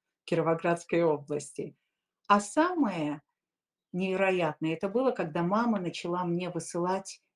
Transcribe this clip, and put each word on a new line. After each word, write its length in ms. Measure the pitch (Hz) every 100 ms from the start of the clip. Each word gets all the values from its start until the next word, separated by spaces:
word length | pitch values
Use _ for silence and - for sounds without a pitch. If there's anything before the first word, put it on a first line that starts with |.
| _ _
Кировоградской 760 | - 165 156 160 175 170 - 170
области. 720 | 170 147 143 147 - - 139 - _ _ _ _ -
А 120 | 302
самое 840 | 311 302 339 349 220 170 151 147 - _ _ _ _ _ _
невероятное, 840 | 180 190 185 190 180 156 - 160
это 140 | 165 196
было, 240 | 226 262
когда 300 | - 170 175
мама 380 | 170 214 233 202
начала 440 | 170 - 175 180
мне 240 | 175 170 180
высылать 720 | 170 - 175 180 196 - - _